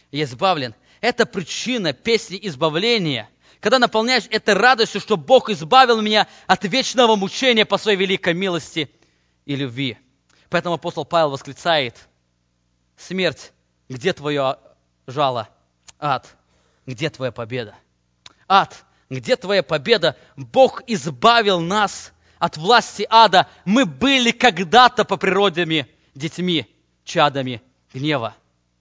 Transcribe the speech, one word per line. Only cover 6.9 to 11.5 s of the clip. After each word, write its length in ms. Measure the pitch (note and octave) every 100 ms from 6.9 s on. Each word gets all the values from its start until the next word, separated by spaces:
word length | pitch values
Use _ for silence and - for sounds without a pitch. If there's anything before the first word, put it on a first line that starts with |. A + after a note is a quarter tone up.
| A3+ A#3+
мучения 520 | A3 F#3+ - C4 A3+ G3+
по 100 | G3
своей 220 | G#3+ G3
великой 340 | F#3+ F#3+ -
милости 580 | E3+ G3 E3+ - - C#3+ _ _ _ _ _
и 100 | -
любви. 440 | C#3 C#3 A#2 C3+ G#2+ _ _ _ _ _
Поэтому 280 | F3 F3 E3+
апостол 280 | F3 E3
Павел 240 | C#3+ E3+ D#3
восклицает: 800 | C3+ -